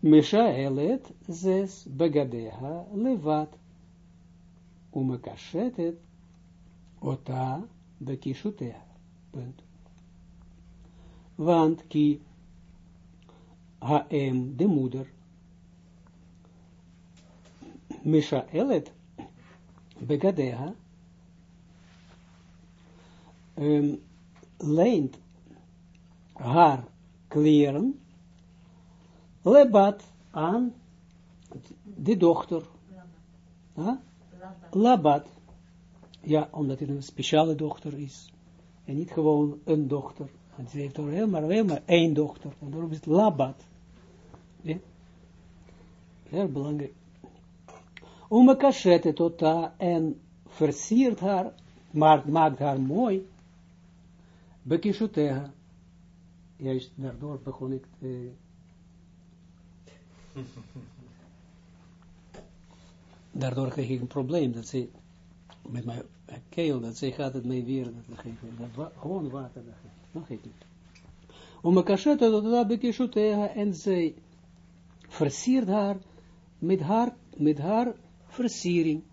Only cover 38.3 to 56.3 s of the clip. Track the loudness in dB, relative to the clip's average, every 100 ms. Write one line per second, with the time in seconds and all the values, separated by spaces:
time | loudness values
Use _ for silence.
38.3 | -20 -20 -20 -20 -20 -10 -8 -6 0 2
39.3 | 4 2 -2 -2 0 0 -4 -6 -14 -18
40.3 | -18 -20 -18 -12 -8 -8 -6 -6 -2 -2
41.3 | -2 0 0 0 -2 2 2 4 0 -2
42.3 | -6 -16 -16 -12 -10 -8 -8 2 4 4
43.3 | 2 -4 -4 -20 -20 -20 -20 -20 -20 -20
44.3 | -20 -20 -16 -8 -8 -8 -20 -20 -20 -20
45.3 | -20 -20 -20 -20 -20 -20 -20 -20 -20 -10
46.3 | -4 -4 -4 -6 -6 -8 -14 -20 -20 -20
47.3 | -20 -20 -20 -20 -20 -20 -20 -20 -20 0
48.3 | 6 8 8 4 4 4 4 4 0 -2
49.3 | 2 0 2 -2 -4 -2 0 -2 -6 -14
50.3 | -20 -20 -2 -2 -2 0 2 2 0 -2
51.3 | -2 -4 -10 -20 -20 -8 4 6 6 4
52.3 | 2 2 2 -2 -2 -2 0 0 -2 -6
53.3 | -20 -20 -20 -20 -20 -20 -20 -20 -20 -20
54.3 | -20 -20 -20 -2 -2 0 -2 -2 0 -2
55.3 | -2 -8 -16 -20 -20 -20 -20 -20 -20 -20